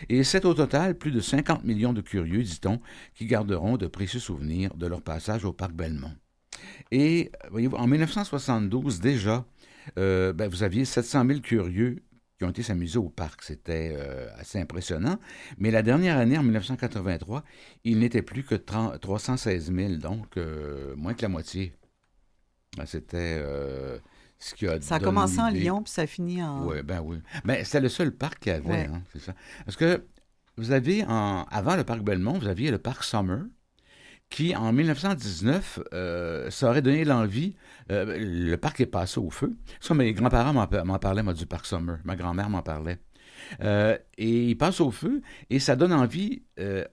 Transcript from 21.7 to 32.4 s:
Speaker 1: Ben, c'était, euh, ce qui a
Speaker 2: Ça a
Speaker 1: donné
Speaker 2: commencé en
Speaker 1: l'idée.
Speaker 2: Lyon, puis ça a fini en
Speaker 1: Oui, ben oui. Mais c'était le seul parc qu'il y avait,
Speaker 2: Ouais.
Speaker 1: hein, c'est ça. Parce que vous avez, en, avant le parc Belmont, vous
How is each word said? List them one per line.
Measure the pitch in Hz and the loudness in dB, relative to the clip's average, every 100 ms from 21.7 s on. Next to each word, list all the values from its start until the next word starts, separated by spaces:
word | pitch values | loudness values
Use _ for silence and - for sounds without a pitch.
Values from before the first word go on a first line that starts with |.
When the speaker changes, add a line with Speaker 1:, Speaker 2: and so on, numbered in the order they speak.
| - _ _ _ _ _ _ _ _ _ - | -10 _ _ _ _ _ _ _ _ _ -12
Speaker 1:
Ben, | 76 | -10
c'était, | 78 - 87 85 80 | -10 -6 -4 -2 -2
euh, | 71 71 69 67 67 60 - - _ _ | -4 -4 -6 -6 -8 -10 -14 -20 _ _
ce | - | -16
qui | - 95 | -4 -2
a | 80 | -2
Speaker 2:
Ça | 69 160 | -2 0
a | |
Speaker 1:
donné | - | 2
Speaker 2:
commencé | 202 190 - | 4 4 4
en | 226 | 2
Speaker 1:
l'idée. | 190 | 2
Speaker 2:
Lyon, | 170 202 | 0 0
puis | 214 | -2
ça | - | -4
a | 156 | -4
fini | - 175 180 | -4 -4 -4
en | 160 139 85 | -4 -4 -4
Speaker 1:
Oui, | 76 | -4
ben | 73 90 | -4 -6
oui. | 78 85 - - | -6 -8 -10 -6
Mais | 98 120 | -2 -2
c'était | 92 147 | 0 2
le | 127 | 2
seul | - 156 | 0 -2
parc | - 151 - | -2 -8 -4
qu'il | 101 | -4
y | 82 | -2
avait, | 73 | 0
Speaker 2:
Ouais. | 107 73 | -2 -2
Speaker 1:
hein, | 85 90 | -6 -10
c'est | 73 | -12
ça. | - - - - | -12 -14 -16 -14
Parce | - - | -10 0
que | 165 180 - - _ _ _ - | 2 2 -2 -20 _ _ _ -8
vous | 113 | 2
avez, | 135 127 208 | 2 4 2
en, | - 113 104 92 - | 2 2 2 -2 -2
avant | 107 95 185 | -2 2 2
le | |
parc | - 117 | 0 -2
Belmont, | 104 92 104 | 0 0 0
vous | 175 | 0